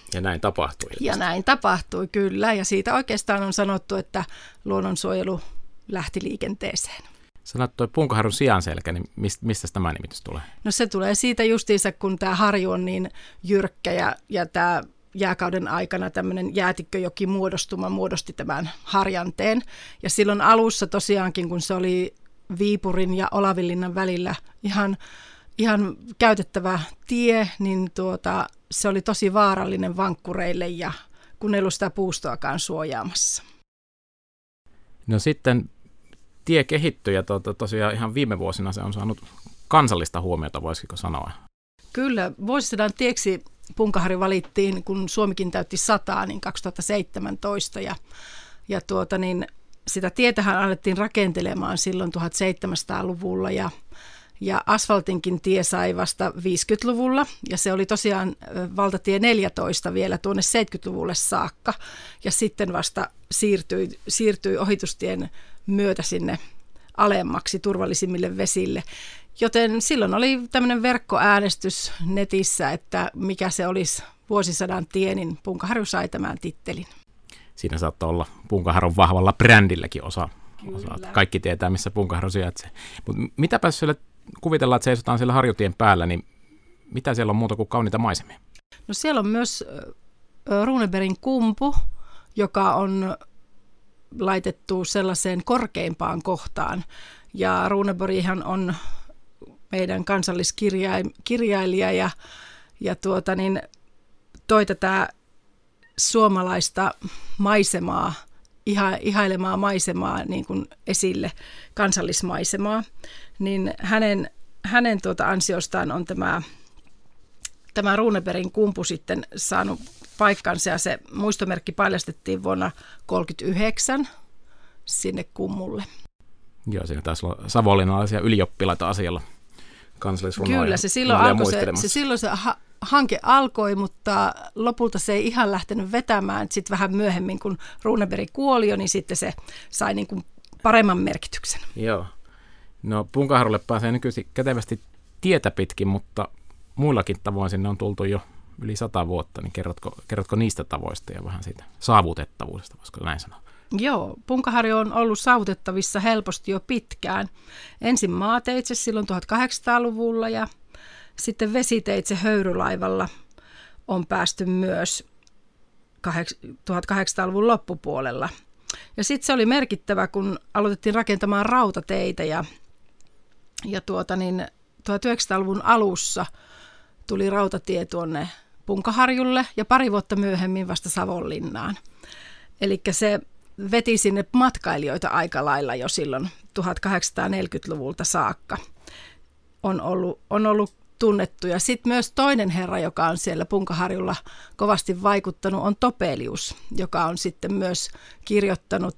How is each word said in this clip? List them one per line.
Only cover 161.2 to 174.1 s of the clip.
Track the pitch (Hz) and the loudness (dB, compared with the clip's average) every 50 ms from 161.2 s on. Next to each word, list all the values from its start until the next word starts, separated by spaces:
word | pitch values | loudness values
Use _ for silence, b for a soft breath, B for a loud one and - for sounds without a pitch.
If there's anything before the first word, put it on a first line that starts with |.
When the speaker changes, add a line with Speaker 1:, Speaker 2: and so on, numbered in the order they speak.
| - 233 - - 220 208 220 | -4 -4 -2 0 0 0 2
Speaker 2:
vesiteitse | 247 247 - 240 220 - 202 196 190 - - 196 | 2 2 2 2 0 0 0 -2 -2 0 -2 -2
höyrylaivalla | 170 190 214 214 202 185 180 175 185 185 190 190 180 190 185 190 190 180 - B B B B B B B B B B B B B B B | 0 2 2 4 4 2 2 0 0 0 0 0 0 -2 0 0 0 -2 -4 B B B B B B B B B B B B B B B
on | - 190 180 165 | -4 -2 -2 -2
päästy | - 190 180 175 - - - 185 | 0 0 0 0 0 -2 -2 -2
myös | 185 185 185 190 185 - 170 175 - - - - - _ - _ - - - _ _ _ _ - _ _ - _ _ _ _ | 0 0 0 0 0 0 -2 -2 -2 -4 -6 -10 -14 _ -20 _ -20 -20 -20 _ _ _ _ -20 _ _ -20 _ _ _ _
kaheks-, | - 175 160 170 170 - - - - - - - - | -6 -4 -4 -4 -4 -6 -8 -14 -14 -18 -18 -12 -6
tuhatkahdeksansataaluvun | - 180 175 - - 196 196 185 - - 196 185 185 190 202 214 | -4 -4 -2 -2 -2 -2 0 0 -2 -2 -2 -2 0 2 4 4
loppupuolella. | 240 226 - - - 180 151 - 147 139 131 135 123 120 131 135 - B B B B - B B B B B B B B | 4 4 4 2 -6 -10 -8 -6 -4 -4 -2 -2 -2 -4 -4 -4 -6 B B B B -20 B B B B B B B B
Ja | 214 202 | -4 -2
sit | - 285 277 - | -2 -2 -2 0
se | - 269 | 2 2
oli | 247 220 | 4 4
merkittävä, | 226 262 285 254 - 190 - - - 196 185 185 | 4 4 2 2 0 -2 -6 -2 -2 0 0 0
kun | - - 196 196 202 185 - - - - | 0 -2 -2 -2 -2 -4 -6 -8 -4 -2
aloitettiin | 208 208 208 202 - - 214 208 | 0 0 0 0 0 0 0 0
rakentamaan | 233 220 - 202 185 208 202 202 202 208 | 0 2 0 0 0 2 2 2 2 2
rautateitä | 226 247 254 233 196 - 170 - - 190 190 180 185 175 - 160 | 2 4 4 4 2 0 -4 -4 -2 -2 0 0 -2 -2 -2 -4
ja, | 156 156 170 156 B B B - - - - - - - - - - - - - - - - - - - - - | -2 -2 -4 -4 B B B -20 -20 -20 -20 -20 -20 -20 -20 -20 -20 -20 -20 -20 -20 -20 -20 -20 -18 -16 -12 -8
ja | 208 196 185 | -6 -8 -6
tuota | - - 185 185 180 - | -6 -4 -4 -4 -2 -2